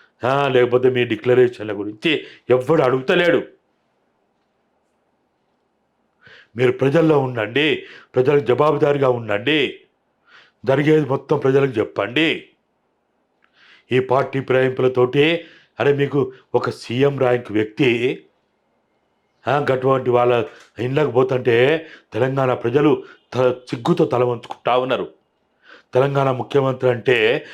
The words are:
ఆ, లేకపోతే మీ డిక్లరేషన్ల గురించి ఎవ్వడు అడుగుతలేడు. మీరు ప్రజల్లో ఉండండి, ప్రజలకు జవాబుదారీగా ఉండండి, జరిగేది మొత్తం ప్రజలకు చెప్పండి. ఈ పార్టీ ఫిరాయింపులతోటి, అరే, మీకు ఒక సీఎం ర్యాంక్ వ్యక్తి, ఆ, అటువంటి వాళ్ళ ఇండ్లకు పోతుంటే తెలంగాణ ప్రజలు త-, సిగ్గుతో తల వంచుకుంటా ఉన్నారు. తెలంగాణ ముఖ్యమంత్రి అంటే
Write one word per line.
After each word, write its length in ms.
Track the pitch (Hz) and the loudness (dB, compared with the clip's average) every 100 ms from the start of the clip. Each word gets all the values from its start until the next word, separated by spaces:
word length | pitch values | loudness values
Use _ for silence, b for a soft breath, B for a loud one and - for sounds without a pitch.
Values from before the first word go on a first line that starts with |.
| b - | b -6
ఆ, 240 | 120 139 139 | -2 -2 0
లేకపోతే 420 | 127 120 123 127 | 2 2 2 2
మీ 140 | 123 | 0
డిక్లరేషన్ల 680 | 120 107 123 127 123 - 107 | -2 -2 2 4 2 0 -10
గురించి 540 | 101 104 - 170 143 B B - | -8 -8 -4 -2 -2 B B 0
ఎవ్వడు 320 | 127 123 160 | 0 2 2
అడుగుతలేడు. 600 | 131 131 127 180 175 123 - _ _ _ _ _ _ _ _ _ _ _ _ _ _ _ _ _ _ _ _ _ _ _ _ _ _ _ b b b 110 | 2 0 0 2 2 0 -2 _ _ _ _ _ _ _ _ _ _ _ _ _ _ _ _ _ _ _ _ _ _ _ _ _ _ _ b b b -2
మీరు 160 | 123 | 0
ప్రజల్లో 460 | 123 135 165 160 147 | 2 0 2 4 2
ఉండండి, 680 | 127 120 107 127 156 120 B B B | 0 -4 -4 0 0 -2 B B B
ప్రజలకు 300 | 127 127 143 | -2 2 0
జవాబుదారీగా 640 | 117 120 151 143 147 143 131 | 2 2 2 2 0 0 0
ఉండండి, 680 | 120 110 101 123 151 117 - _ _ _ _ b b b _ | 0 -2 -4 -2 -2 -2 -6 _ _ _ _ b b b _
జరిగేది 420 | 110 135 147 156 127 | -2 0 2 2 2
మొత్తం 320 | 131 - 143 | -4 -2 -2
ప్రజలకు 320 | 135 139 135 | 2 2 0
చెప్పండి. 760 | 113 - - 107 139 160 185 - _ _ _ _ _ _ _ _ _ b b b b b | -2 -4 -4 -4 0 -2 -2 -10 _ _ _ _ _ _ _ _ _ b b b b b
ఈ 80 | 127 | -2
పార్టీ 400 | 127 131 127 135 | 0 0 -2 -6
ఫిరాయింపులతోటి, 1040 | 131 127 131 127 127 123 123 143 156 170 B B B - | 0 0 0 0 -2 0 0 2 2 0 B B B -4
అరే, 120 | 127 | 0
మీకు 400 | 139 135 143 - B B | 0 0 -2 -4 B B
ఒక 160 | 120 120 | -4 -4
సీఎం 480 | - - 123 139 135 | -10 -6 0 0 2
ర్యాంక్ 340 | 127 120 98 | 0 0 -2
వ్యక్తి, 720 | 104 107 - 123 120 127 - _ _ _ _ _ _ _ _ _ _ _ _ 113 | -4 -2 0 0 0 -2 -4 _ _ _ _ _ _ _ _ _ _ _ _ -4
ఆ, 180 | 143 131 | -2 0
అటువంటి 380 | 127 131 135 123 | 0 0 0 0
వాళ్ళ 340 | 120 123 120 117 B B - | 2 2 0 -2 B B -8
ఇండ్లకు 320 | 127 139 143 | -4 -2 0
పోతుంటే 760 | 120 131 127 120 117 131 160 B B B | 0 0 0 0 2 2 0 B B B
తెలంగాణ 420 | 107 131 135 127 | -4 -2 0 -2
ప్రజలు 500 | 120 117 143 147 131 B B - | -2 -2 2 2 0 B B -10
త-, 200 | 120 127 | 0 0
సిగ్గుతో 520 | 123 - 123 120 175 | -2 -10 -8 -2 0
తల 200 | 156 123 | 0 0
వంచుకుంటా 540 | 123 117 - - 120 127 | -2 -4 -10 -8 -2 -2
ఉన్నారు. 340 | 127 110 90 _ _ _ _ _ b b b | 0 -4 -6 _ _ _ _ _ b b b
తెలంగాణ 360 | 127 139 139 135 | 0 0 0 0
ముఖ్యమంత్రి 600 | 123 120 143 135 123 127 | -2 -2 0 0 0 -2
అంటే 560 | 117 135 120 110 147 B | -2 0 2 2 0 B